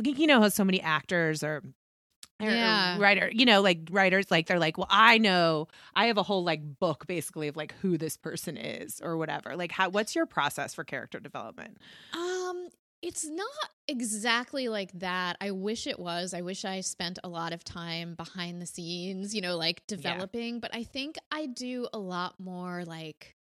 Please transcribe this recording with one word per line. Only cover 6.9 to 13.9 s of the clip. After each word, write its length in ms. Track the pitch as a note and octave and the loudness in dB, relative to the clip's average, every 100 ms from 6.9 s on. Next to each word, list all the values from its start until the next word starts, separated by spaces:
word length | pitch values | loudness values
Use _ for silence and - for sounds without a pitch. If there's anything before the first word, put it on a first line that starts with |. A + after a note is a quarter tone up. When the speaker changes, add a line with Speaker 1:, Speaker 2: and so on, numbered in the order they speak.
| D3 D#3+ | 0 -4
Speaker 1:
basically 420 | F3 - D#3+ D3+ | -6 -6 -6 -6
of, 80 | D3+ | -4
like, 160 | D3+ - | -8 -2
who 160 | F#3+ E3+ | 0 2
this 200 | D#3 - | 0 -6
person 380 | D#3+ E3 - D3 | -8 -8 -8 -6
is 420 | - - - - | -6 -6 -8 -8
or 160 | E3+ E3 | -4 -2
whatever." 400 | D#3 D3 - D#3+ | -2 -4 -6 -6
Like, 160 | F3 | -4
how, 160 | - F#3+ | 0 0
what's 260 | G3+ A3 | 2 0
your 120 | E4 E4 | -2 0
process 480 | - C#3+ - C#3 | 0 0 0 -6
for 100 | - | -8
character 360 | - C3+ A2+ - | -8 -10 -10 -12
development? 580 | - C3 A2 - - - - - - | -12 -12 -12 -14 -16 -18 -20 -20 -12
Speaker 2:
Um, 560 | E4 F4 F#4 F4+ F4+ F4 - _ _ | -6 -4 -4 -4 -6 -10 -16 _ _
it's 220 | F4 - D#4 | -10 -8 -8
not 440 | D#4+ A4 D5 - _ | -8 -8 -8 -12 _
exactly 840 | - | -8